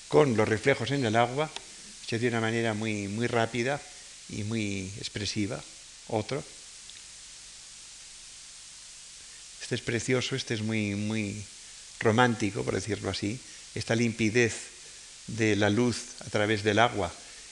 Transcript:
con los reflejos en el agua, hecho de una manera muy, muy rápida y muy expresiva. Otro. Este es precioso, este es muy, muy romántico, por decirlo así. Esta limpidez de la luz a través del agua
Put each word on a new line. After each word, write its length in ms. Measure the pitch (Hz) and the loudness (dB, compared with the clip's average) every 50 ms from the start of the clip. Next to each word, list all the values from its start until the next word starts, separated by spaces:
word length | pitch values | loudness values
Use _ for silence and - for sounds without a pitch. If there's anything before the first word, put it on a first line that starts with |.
| - | -6
con 300 | - 147 147 151 131 110 | 4 6 6 8 8 6
los 100 | 107 107 | 4 6
reflejos 440 | 101 110 104 - 139 131 - 113 113 | 4 4 4 4 4 4 4 2 0
en 140 | 139 143 127 | 0 2 2
el 100 | 107 107 | 4 6
agua, 340 | 117 120 120 127 143 156 151 - - - - - - - - - - - | 6 4 4 2 -2 -2 -2 -4 -12 -14 -14 -16 -16 -16 -16 -16 -14 -6
hecho 160 | - 120 110 | -4 -2 2
de 80 | 120 | 2
una 140 | 120 117 113 | 2 2 2
manera 320 | 110 110 117 117 113 113 107 | 2 2 2 2 2 2 0
muy, 340 | 104 110 110 107 104 101 | 0 0 -2 -2 -2 -2
muy 200 | 98 104 113 120 | -2 -2 0 0
rápida 540 | 117 120 117 113 113 - 120 117 135 147 147 - - - - - - - - - - | 2 4 2 2 2 2 0 0 0 0 -2 -4 -12 -16 -18 -16 -18 -18 -18 -12 -8
y 140 | 110 110 101 | -6 -4 -4
muy 500 | 107 113 113 104 101 98 98 95 95 101 - | -2 0 0 0 0 -2 -2 -4 -6 -8 -8
expresiva. 600 | - - - 101 101 - - 110 101 92 80 73 - - - - - - - - - | -10 -8 -6 -4 -4 -2 0 -2 -2 -2 -2 -8 -10 -12 -16 -18 -18 -18 -18 -18 -8
Otro. 360 | - 117 107 104 - 131 156 - - - - - - - - - - - - - - - - - - - - - - - - - - - - - - - - - - - - - - - - - - - - - - - - - - - - - - - - - - - - - - - - | -2 -2 -2 -2 -2 -4 -6 -6 -8 -16 -18 -18 -18 -18 -16 -16 -16 -16 -16 -16 -18 -18 -18 -18 -18 -16 -18 -18 -18 -18 -18 -18 -18 -18 -18 -16 -18 -18 -18 -18 -18 -18 -18 -18 -18 -18 -18 -18 -18 -18 -18 -18 -18 -18 -18 -18 -18 -18 -18 -18 -18 -18 -18 -18 -18 -16 -16 -16 -16 -14 -14
Este 140 | - - 127 | -6 -4 -4
es 60 | - | -4
precioso, 540 | - - 120 113 - 131 127 123 - - 135 | -2 -2 -2 0 2 2 2 2 2 0 -2
este 180 | 127 - - 120 | -4 -2 -2 -2
es 80 | 107 | -2
muy, 340 | 107 110 110 110 104 104 101 | 0 0 0 0 0 0 0
muy 500 | 104 107 107 110 110 104 101 101 104 98 - - - - - - - - - - - | 0 -2 -2 -2 -2 -2 -4 -4 -6 -10 -12 -14 -16 -18 -18 -16 -18 -18 -16 -8 2
romántico, 640 | - 113 107 120 123 120 110 - 107 98 - 64 - | 4 6 8 8 8 6 6 2 0 0 0 0 -2
por 120 | - 110 | 0 0
decirlo 340 | 98 - - 101 101 104 98 | 0 0 -2 -4 -2 -2 -2
así. 300 | 95 - 104 101 120 127 - - - - - - - | -2 0 -2 -2 -2 -4 -10 -14 -16 -16 -16 -10 -8
Esta 220 | 107 - - 117 | -6 0 0 2
limpidez 580 | 113 120 113 110 - 113 104 110 123 117 110 - - - - - - - - - - - - - - - | 4 4 2 2 2 2 4 6 6 4 4 2 -4 -10 -14 -16 -18 -18 -18 -18 -18 -18 -18 -18 -16 -10
de 280 | - 113 113 113 110 101 | -8 0 2 4 4 6
la 140 | 101 107 101 | 6 6 6
luz 500 | 104 120 123 120 107 - - - - - - | 6 6 4 4 2 -2 -6 -10 -14 -14 -10
a 20 | - | -2
través 340 | - 107 104 107 110 104 104 | 0 2 4 4 2 4 4
del 160 | 107 101 110 | 4 8 8
agua 360 | 117 120 117 104 90 85 - - - - - - - - | 6 6 6 0 -2 -2 -4 -10 -16 -16 -16 -16 -16 -18